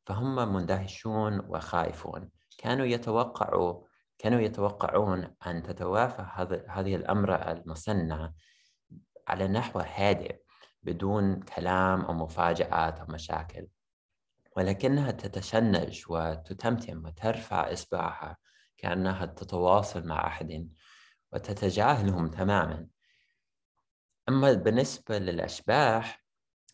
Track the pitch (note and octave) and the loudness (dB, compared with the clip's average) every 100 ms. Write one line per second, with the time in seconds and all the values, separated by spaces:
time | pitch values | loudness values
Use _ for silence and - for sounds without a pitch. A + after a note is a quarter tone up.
0 | - G2+ C3 C3 A#2 G2 F2 F#2+ F#2+ - | -8 -4 -2 0 0 0 0 -2 -4 -8
1 | A2 G#2+ G#2+ G2+ - - - F2 E2 E2 | -4 -2 0 -2 -4 -8 -4 -2 -2 -4
2 | E2 - F#2+ _ _ - A#2 B2+ C3 A#2+ | -10 -12 -14 _ _ -8 -2 0 0 -2
3 | A#2 A2+ A#2+ - G2 F2 F2+ F2 - _ | 0 0 0 2 2 4 2 0 -10 _
4 | _ _ A2 A#2+ G#2+ G#2 G2+ G2+ - G2 | _ _ 2 4 4 2 0 0 2 4
5 | G#2 F#2 E2+ - F2 F2 E2+ F2+ F2+ G2+ | 4 0 -2 -10 -6 -6 -6 -6 0 2
6 | B2 B2 F#2+ - F2+ F2+ - G2 F#2+ F#2 | 2 0 -10 -6 -4 -4 -6 -4 -2 -2
7 | - G2+ F#2+ E2+ D#2+ D#2+ D#2+ D#2 - G#2 | 0 2 4 2 0 -6 -8 -10 -2 0
8 | E2 D#2 D#2+ D#2+ _ _ _ _ _ - | 0 -2 -6 -10 _ _ _ _ _ -20
9 | _ - - F#2 F#2+ G#2 B2 G2 E2 - | _ -12 -4 0 2 0 0 -4 -4 0
10 | G2+ F2+ - - _ _ - _ F2 E2+ | 2 2 0 -12 _ _ -20 _ -6 -4
11 | F#2+ G#2+ G2 F#2+ - - F2 F#2 F#2 F#2 | 0 2 2 0 -4 -4 0 4 4 2
12 | - E2 D#2+ D#2+ E2+ E2+ F2 E2+ D#2+ D#2+ | 0 -2 -4 0 0 2 0 0 0 -4
13 | - D#2 E2 D#2+ E2 E2 E2+ _ _ _ | -10 -10 -6 -8 -8 -12 -16 _ _ _
14 | _ _ _ _ _ - F#2 G2 C3 C#3 | _ _ _ _ _ -2 0 2 2 2
15 | C#3 - G2+ G2 G2 A2 A2+ F2+ C#2+ - | 0 -4 -6 -8 0 2 4 4 0 -8
16 | - E2 E2 D#2+ - F#2+ A#2 A#2 - E2 | -6 -2 -2 -4 -10 -4 -2 -2 -4 -10
17 | D#2+ D#2+ A2 A2+ - F2+ D#2 - - F2+ | -12 -6 -2 -2 -2 -2 -2 -4 -6 -4
18 | E2 D#2 D2+ D#2+ _ _ _ _ F#2 F2+ | -4 -6 -12 -14 _ _ _ _ -4 0
19 | F#2 F2+ E2+ E2 F2+ F#2 F2+ G2+ G#2 F2+ | 0 -2 -4 -8 -6 0 6 4 4 -6
20 | D#2+ D#2 D#2+ - E2 D#2+ E2 D#2+ _ - | -6 -4 -4 -4 -8 -8 -10 -14 _ -20
21 | _ _ - - - G2+ G2+ F#2 A2 C#3+ | _ _ -10 -10 -6 -2 0 4 4 4
22 | G#2 F2+ E2 E2 F#2 G2+ D#2+ D#2 E2 _ | 4 2 0 0 4 4 4 -2 -10 _
23 | _ _ _ _ _ _ _ _ _ _ | _ _ _ _ _ _ _ _ _ _
24 | _ _ - C3 C#3 A2 F#2 A2+ C#3 - | _ _ 0 4 6 6 4 4 2 -2
25 | - G#2+ F#2 E2+ F2 - - B2 C#3 A2+ | -4 -2 -2 -2 -4 -6 2 4 6 4
26 | A#2 - _ _ _ _ _ | 0 -12 _ _ _ _ _